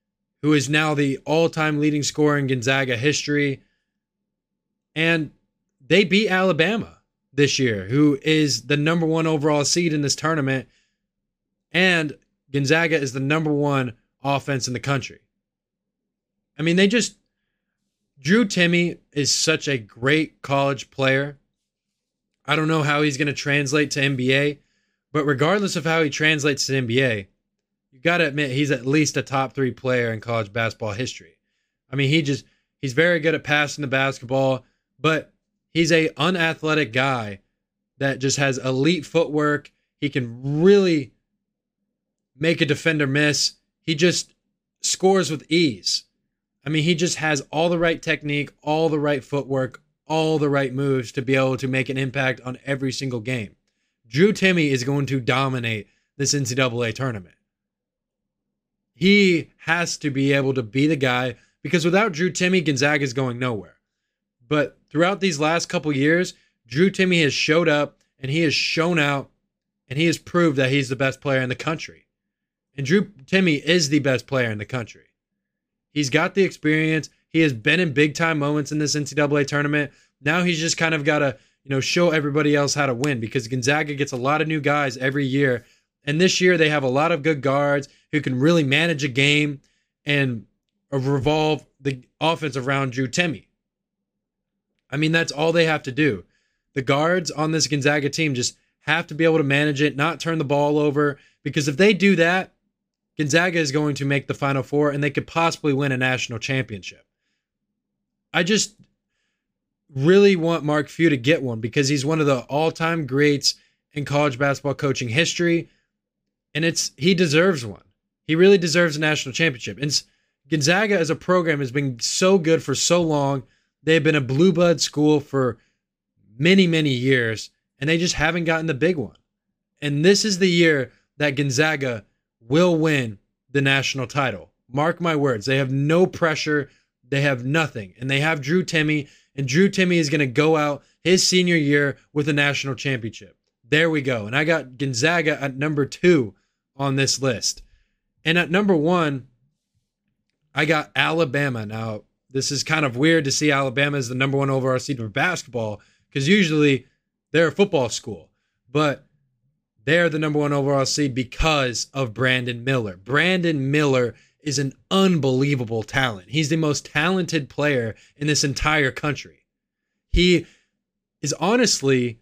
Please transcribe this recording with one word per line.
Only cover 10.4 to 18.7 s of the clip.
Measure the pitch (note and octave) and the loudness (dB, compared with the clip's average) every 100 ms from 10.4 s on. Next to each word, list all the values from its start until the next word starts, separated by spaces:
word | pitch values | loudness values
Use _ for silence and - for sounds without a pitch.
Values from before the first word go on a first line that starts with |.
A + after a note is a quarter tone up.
| C3+ C3 - _ _ _ _ _ _ _ _ _ _ | 0 -2 -6 _ _ _ _ _ _ _ _ _ _
And | E3+ F#3 E3+ D3+ - _ _ _ | 0 2 2 -2 -8 _ _ _
Gonzaga | C#3 C3+ D#3+ E3 D#3+ | -2 2 2 2 0
is | C3+ | -2
the | C3 | -4
number | C3+ D#3+ D#3 | -2 0 0
one | C#3+ C#3+ C3+ B2 - _ _ | 0 0 0 -2 -6 _ _
offense | C#3 C#3 D3 C3+ B2+ | -2 -2 -2 -4 -4
in | |
the | A#2+ | -6
country. | C3+ C3+ - - _ _ _ _ _ _ _ _ _ _ _ _ _ - | -4 -4 -6 -16 _ _ _ _ _ _ _ _ _ _ _ _ _ -6
I | |
mean, | D#3+ F3+ | 0 2
they | G3+ | 2
just, | A#3+ - - _ _ _ _ _ _ _ _ _ _ | 2 -2 -8 _ _ _ _ _ _ _ _ _ _
Drew | C3+ A3 G3+ | 0 2 2
Timme | F3+ E3+ | 0 2